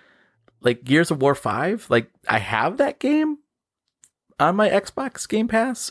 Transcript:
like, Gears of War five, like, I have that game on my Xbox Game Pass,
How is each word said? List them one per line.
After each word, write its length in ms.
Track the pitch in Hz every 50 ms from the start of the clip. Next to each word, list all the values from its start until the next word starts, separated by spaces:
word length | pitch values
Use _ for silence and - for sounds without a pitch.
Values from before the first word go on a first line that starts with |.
| _ _ _ _ _ _ _ _ _ _ _ _
like, 240 | - 123 123 117 -
Gears 260 | 127 139 156 170 -
of 100 | 165 135
War 140 | 131 139 139
five, 520 | - - 113 101 113 147 180 214 226 - -
like, 180 | - 120 113 - _ _ - -
I 100 | - 113
have 380 | 101 - 113 107 120 160 196
that 240 | 277 277 - - -
game 380 | - 262 294 311 311 311 302 294 _ _ _ _ _ _ _ _ _ _ _ _ _ _ _ _ _ _ _ -
on 160 | 143 160 185
my 140 | 208 214 202
Xbox 580 | - 202 196 - - - 269 262 - - - -
Game 200 | 208 214 226 233
Pass, 420 | 220 220 226 262 240 - - -